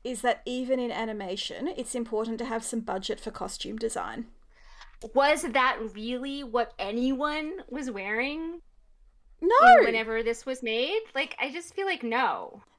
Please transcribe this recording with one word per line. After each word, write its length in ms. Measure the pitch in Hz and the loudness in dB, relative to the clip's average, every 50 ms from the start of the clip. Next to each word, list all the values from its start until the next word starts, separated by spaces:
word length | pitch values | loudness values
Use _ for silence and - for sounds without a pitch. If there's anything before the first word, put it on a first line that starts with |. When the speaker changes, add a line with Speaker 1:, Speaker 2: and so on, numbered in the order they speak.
| - | -8
Speaker 1:
is 160 | 247 247 226 | -8 -6 -2
that 220 | - 247 - - - | 0 0 0 0 -2
even 340 | 247 247 254 254 254 262 254 | -6 -4 -2 0 0 0 0
in 140 | 240 233 | 0 -2
animation, 760 | - - 226 220 220 208 196 180 190 196 - - 180 175 254 | -2 -4 -4 -4 -6 -6 -6 -6 -6 -6 -6 -8 -6 -6 -6
it's 280 | 349 359 - 233 - - | -6 -4 -6 -6 -6 -4
important 440 | 240 226 226 226 214 226 226 226 226 | -4 -4 -2 -2 -2 -2 -2 -4 -6
to 60 | 240 | -4
have 180 | 254 226 226 | -4 -4 -6
some 180 | 226 - 240 226 | -4 -4 -6 -6
budget 380 | 226 214 190 185 190 - 202 - | -4 -4 -4 -4 -4 -6 -6 -6
for 120 | - 220 | -8 -10
costume 480 | - - 185 185 - - - - 214 220 | -8 -8 -10 -10 -8 -10 -8 -8 -6 -4
design. 480 | 226 226 - - - - 226 233 226 - - - - - _ - - - - - - - - - - 220 - | -4 -4 -4 -4 -6 -6 -8 -10 -10 -12 -14 -20 -20 -20 _ -20 -20 -20 -20 -20 -20 -20 -20 -16 -8 -2 2
Speaker 2:
Was 280 | 269 277 294 302 294 | 4 6 6 4 2
that 360 | 330 269 220 269 247 254 - - 226 208 185 | 0 0 2 2 4 2 2 0 -6 -8 -8
really 500 | 208 220 233 254 247 262 277 277 285 277 | -8 -6 -4 -4 -4 -4 -6 -8 -8 -6
what 300 | 233 220 247 233 - - - | -2 0 0 0 0 -4 -8
anyone 840 | 196 202 220 240 247 262 269 254 294 302 302 311 302 311 381 381 - - | -6 -4 -2 0 0 0 0 0 0 -2 -2 -2 -4 -6 -8 -10 -10 -10
was 200 | 254 302 269 254 | -8 -8 -6 -6
wearing? 720 | 202 196 190 202 214 233 262 285 302 320 320 330 349 330 - _ _ - - _ - _ - - _ _ _ - - - | -6 -6 -4 -4 -2 -2 -2 -2 -4 -6 -6 -8 -8 -10 -16 _ _ -20 -20 _ -20 _ -20 -20 _ _ _ -20 -8 0
Speaker 1:
No! 160 | 330 381 466 539 659 740 719 571 | 2 6 8 10 12 12 12 12
Speaker 2:
Whenever 400 | 427 - 226 226 226 226 220 226 | 10 6 2 0 -2 -2 -2 -2
this 220 | 233 233 233 - - | -2 -2 -2 -4 -4
was 160 | 262 262 262 | -8 -6 -4
made? 380 | 262 220 220 233 254 311 403 453 440 - - | -4 -2 0 0 0 0 -2 -4 -4 -4 -4
Like, 220 | 269 302 - - - | -4 -4 -4 -4 -6
I 100 | 254 285 | -6 -6
just 240 | 269 349 339 - - | -6 -8 -12 -10 -6
feel 120 | 392 392 | -4 -2
like, 160 | 392 349 - | -2 -2 -2
no. 600 | 240 233 233 254 247 185 131 92 - - - 208 - _ _ | -2 -2 0 2 2 0 0 -2 -6 -12 -14 -18 -20 _ _